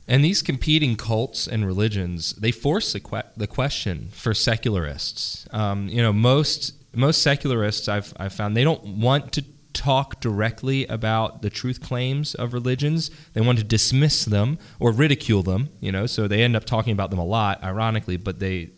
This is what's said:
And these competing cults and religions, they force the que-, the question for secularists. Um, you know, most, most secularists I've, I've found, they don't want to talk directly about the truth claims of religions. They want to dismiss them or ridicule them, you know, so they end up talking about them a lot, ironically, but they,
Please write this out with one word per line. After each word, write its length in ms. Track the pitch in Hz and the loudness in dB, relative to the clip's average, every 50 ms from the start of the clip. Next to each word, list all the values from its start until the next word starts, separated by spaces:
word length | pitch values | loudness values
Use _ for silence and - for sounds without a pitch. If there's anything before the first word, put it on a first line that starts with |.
| - - | -2 2
And 160 | 120 135 143 | 4 4 4
these 160 | 165 202 - | 4 2 0
competing 540 | - - 143 123 - 151 151 156 151 127 113 | 0 -2 -2 0 2 2 4 4 4 2 0
cults 520 | 107 - 110 113 110 120 - - - - - | -2 -2 0 0 0 0 -2 -4 -6 -6 -4
and 160 | - 110 104 | -2 -2 0
religions, 720 | 95 92 98 107 113 104 101 92 87 90 85 80 - - | 0 0 0 0 0 0 -2 -2 -4 -4 -6 -6 -8 -6
they 180 | - 107 117 | 0 0 0
force 420 | 120 - - 143 160 214 220 - - | 0 2 0 0 0 0 -2 -4 -6
the 80 | 101 | -6
que-, 280 | - - - 107 - - _ 113 | -8 -8 -8 -8 -8 -10 _ -6
the 80 | 107 | -6
question 640 | - - - 127 143 - - - 104 87 69 53 - - | -4 -2 -2 -2 -2 -2 -4 -4 -4 -4 -4 -6 -10 -12
for 200 | - - 117 107 | -6 -4 -2 0
secularists. 1120 | - - 120 113 113 - 120 104 92 80 73 69 71 - - - - - - - - - - | 0 0 0 0 0 0 0 0 0 0 -2 -4 -6 -8 -8 -8 -8 -8 -8 -8 -10 -14 -8
Um, 380 | - 110 107 101 101 101 101 98 | -4 -4 -2 -2 -2 -4 -4 -2
you 120 | 110 120 | 0 2
know, 120 | 117 113 104 | 2 4 4
most, 600 | 104 113 123 131 147 151 - - - - - - - - _ - | 4 4 4 4 4 2 0 -2 -4 -6 -8 -10 -12 -18 _ -2
most 260 | 113 131 147 160 - | 2 2 2 2 2
secularists 640 | - 147 139 139 - 139 127 113 104 104 104 - - - | 2 2 2 2 0 0 0 0 0 0 0 -2 -2 -2
I've, 280 | 101 104 98 - - - | -2 -2 -4 -6 -10 -10
I've 160 | 95 98 - | -8 -8 -6
found, 240 | - 107 104 104 117 | -4 -4 0 2 2
they 60 | 131 | 4
don't 200 | 160 160 - - | 4 2 0 -4
want 480 | 101 95 104 110 123 135 151 147 - - | -8 -4 0 2 2 2 2 0 -2 -6
to 100 | - - - - - - _ - | -6 -6 -8 -12 -20 -16 _ -8
talk 460 | - - 143 131 135 139 - - - | -4 0 2 2 2 0 -2 -6 -6
directly 680 | - 117 104 101 107 113 110 - - 131 135 135 135 - | -4 -2 0 0 0 0 -2 -2 -2 -2 0 0 0 -2
about 540 | - 110 110 110 110 113 113 - - - | -4 -2 -2 0 0 0 0 -2 -4 -6
the 80 | 110 104 | -6 -6
truth 300 | - - - 127 127 - | -4 -4 -4 -4 -4 -6
claims 540 | - - 127 123 127 131 135 143 147 - - | -6 -6 -4 -2 -2 -2 -2 -2 -2 -4 -4
of 180 | - 117 120 120 | -6 -6 -4 -4
religions. 580 | 123 120 127 127 131 143 151 160 165 156 - - - - - - | -2 -2 0 0 0 0 0 0 0 -2 -4 -8 -14 -20 -6 -2
They 80 | 113 | 2
want 180 | 110 123 123 113 | 4 4 4 4
to 40 | 107 | 2
dismiss 640 | 104 113 110 - - 131 131 147 151 - - - | 2 2 2 2 2 4 4 4 4 4 2 0
them 320 | 110 104 101 104 127 156 - - - - - | 2 2 2 2 2 0 -4 -8 -12 -6 0
or 120 | 120 120 | 2 4
ridicule 520 | 107 117 151 151 143 - - - 110 98 87 | 4 6 4 4 4 2 2 2 2 2 2
them, 260 | 95 92 98 131 151 - - | 2 0 0 -2 -4 -6 -6
you 120 | - 104 | -6 -4
know, 140 | 95 95 107 120 | -2 -2 -2 -2
so 200 | - - 107 101 | -2 -2 0 0
they 160 | 101 107 117 | 2 2 2
end 120 | 123 117 | 2 2
up 100 | 107 - | 0 0
talking 260 | - 123 110 101 113 104 | 0 -2 0 0 0 0
about 160 | 98 98 85 | 0 0 -2
them 80 | 101 90 | -2 -2
a 60 | 85 | 0
lot, 380 | 87 107 113 107 101 98 - - | 0 0 2 2 0 0 -2 -4
ironically, 540 | 92 92 107 113 113 110 107 - - 90 87 | -6 -4 -2 -2 0 0 -2 -2 -4 -4 -4
but 220 | 101 101 87 85 | -4 -6 -4 -4
they, 300 | 98 95 92 90 82 82 - | -4 -4 -2 -4 -6 -8 -14